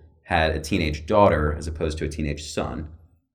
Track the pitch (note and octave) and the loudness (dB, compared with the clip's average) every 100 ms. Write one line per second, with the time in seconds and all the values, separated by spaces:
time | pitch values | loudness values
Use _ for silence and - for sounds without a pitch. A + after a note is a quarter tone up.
0 | - _ - F2 D#2+ D2+ D2 G2 D#2 D2+ | -20 _ -2 2 2 0 0 0 0 -2
1 | - G#2 G2+ D#2 D2+ D2+ D#2 D2+ D#2+ D2 | 0 6 6 6 2 -2 -6 -4 -4 -4
2 | D#2 D2 D2+ D2 - - D2 B1 D#2 - | -4 -4 -4 -4 -6 -6 -6 -6 -10 -14
3 | - _ _ | -20 _ _